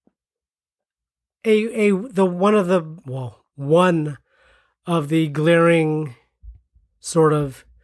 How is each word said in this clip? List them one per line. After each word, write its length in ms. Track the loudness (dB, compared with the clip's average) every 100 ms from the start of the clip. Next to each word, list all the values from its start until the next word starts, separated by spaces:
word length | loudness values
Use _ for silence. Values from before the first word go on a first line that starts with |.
| _ _ _ _ _ _ _ _ _ _ _ _ _ _
a, 460 | 0 0 0 0 0
a, 20 | 0 -2
the 160 | -2 0
one 300 | 0 2 2
of 120 | 2
the, 140 | -2 -2 -12 -12
well, 380 | -12 -12 -16 _ -10
one 640 | 0 2 4 0 -4 -10 _ _ _ _ _ _ -6
of 240 | -4 -2
the 180 | -2 -2
glaring 880 | -2 2 4 4 2 0 -2 -6 -12 _ _ -20 -20 _ _ _ _
sort 340 | -4 2 2
of 320 | 2 -2 -10 _ _